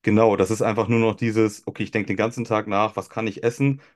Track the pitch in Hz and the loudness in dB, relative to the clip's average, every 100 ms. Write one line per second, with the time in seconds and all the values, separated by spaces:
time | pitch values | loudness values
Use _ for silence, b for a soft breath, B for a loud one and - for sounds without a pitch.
0 | - 104 113 98 92 110 110 107 104 117 | 4 4 4 4 0 0 0 0 0 2
1 | 113 104 117 110 107 - - - 104 110 | 2 0 -2 2 0 -2 -14 -10 -6 -6
2 | 101 98 110 120 113 107 107 98 107 - | -4 -2 -2 -4 -2 -2 0 0 0 -4
3 | - - 110 - 117 - 139 139 b | -8 -6 -6 -2 -4 0 0 0 b